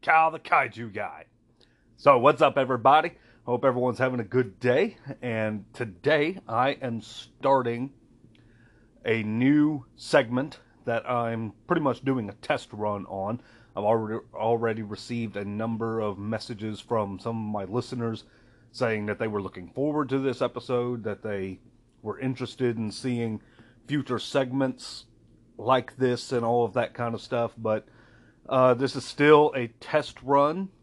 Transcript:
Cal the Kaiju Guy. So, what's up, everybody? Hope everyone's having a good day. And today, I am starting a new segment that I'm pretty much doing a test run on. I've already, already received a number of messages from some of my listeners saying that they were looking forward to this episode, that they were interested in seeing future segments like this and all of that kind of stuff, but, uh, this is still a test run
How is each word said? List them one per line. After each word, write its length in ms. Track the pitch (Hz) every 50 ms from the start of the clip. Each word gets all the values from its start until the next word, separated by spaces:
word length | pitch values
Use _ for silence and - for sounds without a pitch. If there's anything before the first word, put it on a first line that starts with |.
Cal 320 | - - 165 160 160 160 160
the 80 | 156
Kaiju 520 | _ - - 156 135 120 - 113 117 113 95
Guy. 340 | 104 104 90 76 78 82 _ _ _ _ _ _ _ _ _ _ _ _ _ _
So, 220 | _ - 147 139 127
what's 240 | 117 143 147 127 156
up, 160 | 143 - 143
everybody? 540 | 131 123 131 120 107 135 139 156 160 170 - - _ _ _ _ _
Hope 200 | - 120 120 123
everyone's 360 | 135 123 123 123 127 117 -
having 180 | 131 131 127 123
a 60 | 113
good 340 | 95 123 127 127 107 92 _
day. 380 | - 123 123 143 196 226 - - - 139 139 - -
And 500 | 123 113 110 110 107 107 104 98 - -
today, 680 | - 123 110 90 87 - 139 156 147 147 160 185 185 - -
I 220 | 113 117 127 139 143 - -
am 180 | 127 117 113
starting 920 | - - - - - - _ _ - 135 139 135 123 120 117 117 127 139 - _ _ _ _ _ _ - _ _ _ _ _ _ _ _ _ _ _ _ _ _ _
a 180 | - 113 113 107
new 640 | 107 107 113 127 135 147 151 151 151 156 139 120 _ _
segment 640 | _ - - - 147 135 113 123 127 139 156 - - _ _ _ _ _
that 240 | - 117 113 - -
I'm 440 | 127 120 117 117 117 113 113 107 - _ _ -
pretty 140 | 175 170 156
much 220 | 139 120 - -
doing 240 | 135 135 131 110 101
a 40 | 98
test 380 | _ - - 156 127 - - -
run 340 | 104 107 107 104 101 92
on. 340 | - 92 98 95 101 117 120 - _ - - - _ _
I've 80 | - 104
already, 400 | 104 113 113 113 107 110 117 - - -
already 480 | 69 107 113 117 117 113 113 110 110 110
received 540 | 104 107 - - - 120 120 117 107 98
a 80 | 101 101
number 560 | 101 101 104 110 113 113 107 113 113 110 113
of 180 | 110 104 101 92
messages 600 | 101 107 113 107 - - 123 101 107 110 107 98
from 400 | - - 120 113 104 98 98 92
some 160 | - 117 117 113 110
of 60 | 107 107
my 200 | 104 98 92 101
listeners 520 | 123 120 - - 127 117 113 113 107 - _ _ _ _ _ _ _ _ _ _
saying 340 | - 127 117 110 107 104
that 140 | 104 104 -
they 80 | 117 110
were 120 | 107 104
looking 280 | 98 92 - 95 90 82
forward 400 | _ - 135 151 147 151 147 123
to 100 | 131 135
this 240 | 135 135 120 123 135
episode, 640 | 123 - 120 - - 127 123 120 123 123 120 104
that 180 | 110 104 98 -
they 380 | 110 104 98 95 95 92 92 _ - _ _ _ _ _ _ -
were 160 | 107 104 -
interested 600 | 131 131 131 123 131 113 - - 131 120 117 113
in 120 | 113 107
seeing 500 | 98 - - 127 123 120 117 113 110 104 - _ _ - - _ _ _ _
future 320 | - 143 147 131 - 127 110
segments 840 | - - - 143 135 127 123 135 135 131 123 - - - - - - _ _ _ _ _ _ _ _ _ _ -
like 360 | 107 113 131 131 113 - -
this 340 | - 131 123 123 117 - -
and 140 | 135 123 117
all 200 | 117 120 120 120
of 100 | 107 98
that 200 | 123 117 - -
kind 220 | - 120 117 117
of 40 | 107
stuff, 320 | - - - 120 117 113 - -
but, 260 | 113 110 107 107 - _ _ _ - _ _ - - - _ _ _ -
uh, 260 | 139 131 127 127 123
this 200 | 120 135 131 -
is 100 | 139 -
still 480 | - - - 143 147 151 147 151 147 -
a 100 | 135 120 113 - _
test 420 | - - - 156 143 - - - -
run 460 | 127 139 139 143 147 160 185 196 190 _ _